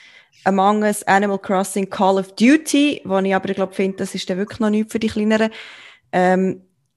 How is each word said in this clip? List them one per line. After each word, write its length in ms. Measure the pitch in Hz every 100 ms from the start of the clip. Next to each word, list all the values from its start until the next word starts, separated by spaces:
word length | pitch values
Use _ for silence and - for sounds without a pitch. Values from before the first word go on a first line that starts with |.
| - - _ _ -
Among 380 | 196 196 214
Us, 200 | 214 208
Animal 340 | - 196 202 196
Crossing, 520 | - 190 196 208 190
Call 280 | - 190 196
of 160 | 190 -
Duty, 680 | 226 311 311 285 294 -
wo 160 | 185 190
ich 160 | 190 190
aber, 180 | 196
glaub, 220 | 196 190 -
finde, 220 | 190 190
das 180 | 190 190
ist 140 | -
dann 80 | 185
wirklich 240 | 208 -
noch 80 | 214
nichts 240 | 208 220
für 60 | 226
die 80 | 220
Kleineren. 440 | 214 214 220 220 220 - - - - _
Ähm, 500 | 180 180 185 185 185 _ _ _